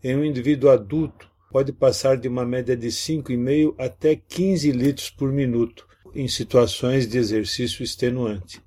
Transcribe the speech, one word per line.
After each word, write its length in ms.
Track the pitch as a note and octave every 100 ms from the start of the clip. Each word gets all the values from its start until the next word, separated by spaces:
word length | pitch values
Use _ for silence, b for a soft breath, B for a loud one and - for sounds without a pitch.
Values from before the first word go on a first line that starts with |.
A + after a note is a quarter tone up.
em 100 | C3
um 80 | C3+
indivíduo 460 | D3+ C3 B2+ C#3+ C#3
adulto, 580 | B2 G2+ D#3 D#3 - - _ _
pode 220 | C3+ C3+
passar 460 | - C3+ - C3+ C3
de 100 | B2
uma 160 | B2
média 320 | B2 B2+ B2 B2
de 160 | A#2
cinco 400 | - - D#3 C3+
e 60 | B2
meio 360 | B2 D3 D#3 -
até 360 | C3 - D#3
quinze 560 | D#3 _ - F#3+ F#3 D3
litros 380 | B2 C3+ C#3 -
por 240 | - C#3
minuto, 560 | C#3 C3 A#2 A#2 - _ b -
em 140 | - B2+
situações 800 | - A#2+ B2+ A2+ - B2 C3+ A#2
de 80 | B2
exercício 680 | A2+ A2 G2 - A#2+ -
extenuante. 760 | A#2+ - B2+ B2+ A#2 G2+ F2+ -